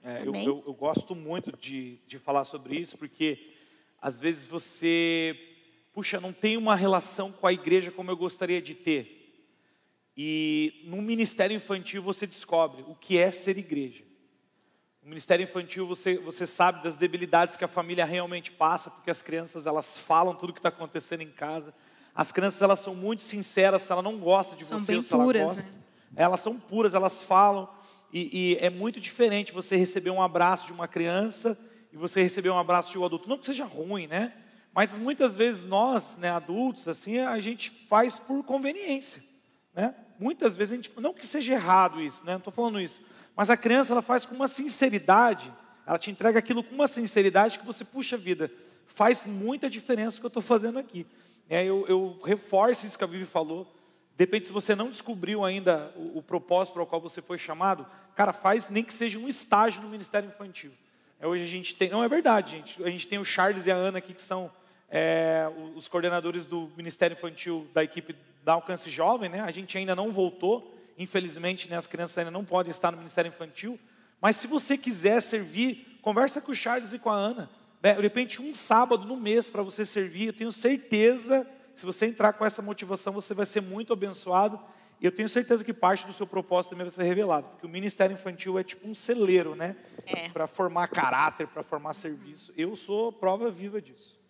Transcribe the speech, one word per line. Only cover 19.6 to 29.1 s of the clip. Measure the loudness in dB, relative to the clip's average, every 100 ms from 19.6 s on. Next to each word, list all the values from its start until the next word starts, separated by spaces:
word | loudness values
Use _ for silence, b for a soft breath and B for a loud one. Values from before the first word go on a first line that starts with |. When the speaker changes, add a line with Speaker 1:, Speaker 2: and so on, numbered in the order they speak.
| -2
Speaker 1:
elas | -2 -4 -12
falam | 4 4 4 0
tudo | -10
que | -2
tá | -2
acontecendo | -2 -10 -10 -8 -10
em | -10
casa. | -10 -8 -8 -10 _ b b b
As | -4 -2
crianças, | 0 0 2
elas | 4 4
são | 0
muito | -6 -6 -6
sinceras, | -6 -10 -4 4 6 4
se | 0
ela | -2
não | -2 -2
gosta | 4 4 4 -8
de | -8
Speaker 3:
São | -6
Speaker 1:
você | 0
Speaker 3:
bem | -2
Speaker 1:
ou |
se | 2
ela | 4
Speaker 3:
puras, | 4 4 2 -2
Speaker 1:
gosta. |
Speaker 3:
né? | -10 -16 -20 b b 2
Speaker 1:
Elas | 2 2
são | -2 -8
puras, | -4 2 4
elas | 4 0 -2
falam. | 4 8 8 6 -4 B B B _
E, | -6 -4 0 2 4
e |
é | 2
muito | 0 -6 -6
diferente | -14